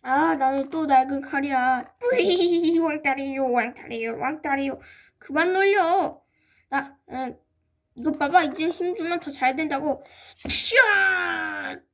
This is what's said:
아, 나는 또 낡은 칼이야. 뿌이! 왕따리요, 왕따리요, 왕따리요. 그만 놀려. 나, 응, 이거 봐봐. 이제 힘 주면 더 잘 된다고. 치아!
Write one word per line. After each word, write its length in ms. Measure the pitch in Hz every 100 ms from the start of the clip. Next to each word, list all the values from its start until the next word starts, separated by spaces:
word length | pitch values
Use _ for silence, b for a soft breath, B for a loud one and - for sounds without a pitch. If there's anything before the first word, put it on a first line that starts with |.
아, 340 | - 262 330 302
나는 340 | 262 277 269
또 160 | 320 311
낡은 360 | 269 262 277
칼이야. 720 | 277 285 285 262 254 254 - _
뿌이! 760 | 480 508 359 349 349 339 330 339
왕따리요, 720 | 330 302 294 269 277 269 262
왕따리요, 640 | 240 226 - - 233 226 226
왕따리요. 600 | 254 302 294 277 277 269 B B B _
그만 340 | - 277 339
놀려. 680 | 370 392 403 330 381 285 - _ _ _ _ _
나, 280 | 269 269 - _
응, 280 | 262 262 - _ _ _ _ _ -
이거 160 | 262
봐봐. 320 | 302 277 349 311
이제 220 | 240 320
힘 260 | 339 359 440
주면 240 | 330 349
더 120 | 311
잘 240 | 277 254 269
된다고. 480 | 311 277 302 - B B B B -
치아! 1300 | - - 466 453 403 381 370 349 330 320 302 277 - _